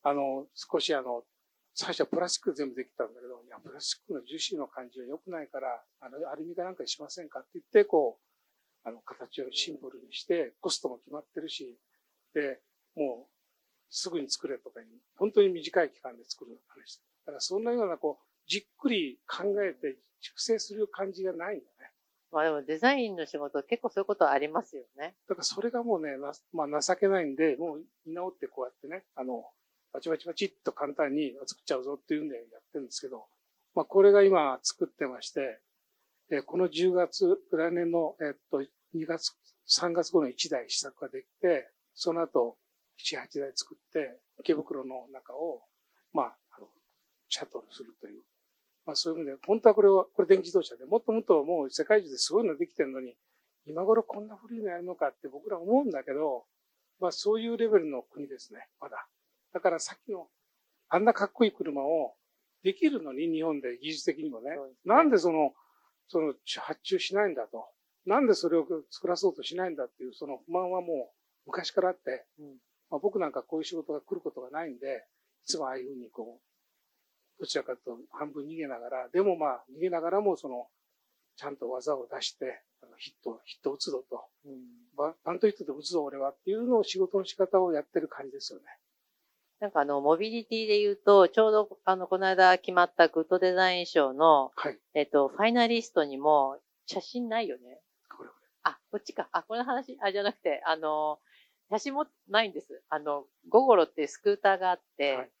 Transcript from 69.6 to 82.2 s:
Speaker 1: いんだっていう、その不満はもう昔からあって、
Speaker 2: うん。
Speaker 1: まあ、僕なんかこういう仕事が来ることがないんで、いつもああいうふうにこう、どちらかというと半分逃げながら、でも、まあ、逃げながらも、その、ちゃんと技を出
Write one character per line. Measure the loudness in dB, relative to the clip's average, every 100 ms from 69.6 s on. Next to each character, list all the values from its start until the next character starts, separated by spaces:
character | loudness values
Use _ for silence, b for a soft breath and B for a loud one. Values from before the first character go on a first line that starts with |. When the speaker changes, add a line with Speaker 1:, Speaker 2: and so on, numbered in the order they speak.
| -6
Speaker 1:
い |
ん | -6
だ |
っ | -8
て | _
い | -16
う、 |
そ | -12 -12
の | -12 -6
不 |
満 | -4 -2
は | -4
も | -4 -6 -6 _ _ _ -10
う |
昔 | -8 -2
か | 2
ら | 2
あ |
っ |
て、 | 0 -6 -8 -10 _
Speaker 2:
う |
ん。 | -20 -20 _ _ _
Speaker 1:
ま | -2
あ、 |
僕 | -2 0
な | -2
ん |
か | -4
こ | -6 -6
う |
い |
う |
仕 | -4
事 | -8 -6
が | -8
来 | _
る | -8
こ | -6
と | -10
が | -12
な | -10 -10
い |
ん | -10
で、 | -8 -10 -12 _ _ _
い | -8
つ | -6
も | -4
あ |
あ | -6
い |
う | -10
ふ |
う | -12
に | -16
こ | -14 -16 -16
う、 | _ _ _ _ _ _ _ _ _ _
ど | -6
ち | -6
ら |
か | -6
と | -10 -10
い |
う | -14 -16
と | -12
半 | -10
分 | -10 -12
逃 | -10
げ | -10
な | -10
が | -8
ら、 | -8 -4
で | 0
も、 | 2 2
ま | -2
あ、 | -4 -10 -6
逃 |
げ | -4
な | -2
が | 0
ら | 0
も、 | 0 -2
そ | -6
の、 | -10 -12 _ _ _ _ _ _ -14
ち |
ゃ | -12
ん | -8
と | -8
技 | -6 -4 -4
を | -4
出 | -8